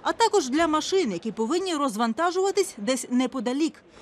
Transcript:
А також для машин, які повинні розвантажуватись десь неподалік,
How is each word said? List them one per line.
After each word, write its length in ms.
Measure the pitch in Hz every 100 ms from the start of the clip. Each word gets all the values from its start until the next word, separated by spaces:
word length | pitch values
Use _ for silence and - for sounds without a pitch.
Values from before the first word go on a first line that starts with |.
А 100 | -
також 360 | 320 453 403 262
для 180 | 285 330
машин, 460 | 311 - 381 277
які 200 | 190 226
повинні 420 | 208 226 349 381
розвантажуватись 1000 | 302 277 202 233 226 339 349 392 381 370 -
десь 280 | 202 262 -
неподалік, 720 | 247 254 262 226 269 320 - - -